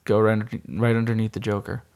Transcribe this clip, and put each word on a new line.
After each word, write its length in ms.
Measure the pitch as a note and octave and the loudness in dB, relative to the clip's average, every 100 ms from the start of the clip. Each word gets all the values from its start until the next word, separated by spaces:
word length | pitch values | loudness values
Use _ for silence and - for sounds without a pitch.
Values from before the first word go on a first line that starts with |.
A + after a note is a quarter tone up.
go 140 | - G#2+ | 0 4
right 120 | G#2+ | 4
under, 160 | A2 A2 - - | 2 -2 -10 -10
right 280 | D#2 A#2 A2+ | 0 2 2
underneath 360 | A2+ A2 A2 | 0 -2 -2
the 80 | F#2+ | -4
Joker. 420 | G2+ G2+ G2 - - | -4 -4 -4 -10 -12